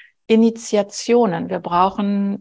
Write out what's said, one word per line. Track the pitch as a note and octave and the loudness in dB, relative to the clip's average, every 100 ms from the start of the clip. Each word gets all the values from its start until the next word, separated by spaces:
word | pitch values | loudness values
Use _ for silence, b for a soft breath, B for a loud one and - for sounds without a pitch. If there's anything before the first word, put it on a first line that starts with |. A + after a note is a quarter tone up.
| B _ - | B _ 2
Initiationen, | A3+ A3+ A3+ - G#3 G3 - - A#3+ A3+ E3 E3 | 4 4 0 -4 -4 -4 -6 0 2 2 -2 -6
wir | F#3 | -8
brauchen | F3 F3 F#3+ G3 G3+ G3+ G3 G3 | -4 0 0 0 -2 -2 -2 -4